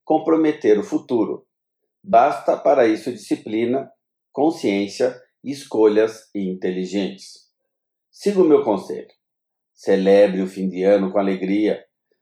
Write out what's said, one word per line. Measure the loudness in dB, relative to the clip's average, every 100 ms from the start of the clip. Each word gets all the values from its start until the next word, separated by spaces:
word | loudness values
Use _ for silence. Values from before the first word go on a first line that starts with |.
comprometer | -4 -2 0 0 0 0 0 0
o |
futuro. | 0 -6 -4 -2 -2 -6 _ _ _ _ _ _
Basta | 0 4 4 0 -4 -2
para | 2 2 2
isso | 0 -4
disciplina, | -10 -6 -8 -4 -4 -2 -4 -8 _ _ _ _
consciência | -2 -2 0 -2 -2 -4 -2 -4 -4 _ _
e | -14
escolhas | -12 -6 2 4 4 0 -2 _
inteligentes. | -8 -8 -6 -6 -6 -6 -4 -6 -8 -20 -20 _ _ _ _ _ _ _
Siga | -6 -2 2
o | 4
meu | 4
conselho. | 2 -4 -6 -12 -14 _ _ _ _ _ _
Celebre | _ 0 2 4 6 4 2
o | -6
fim | -4 -6
de | -2
ano | 2 2 2
com | -2
alegria, | -2 -2 -2 0 0 -2 -8 _ _ _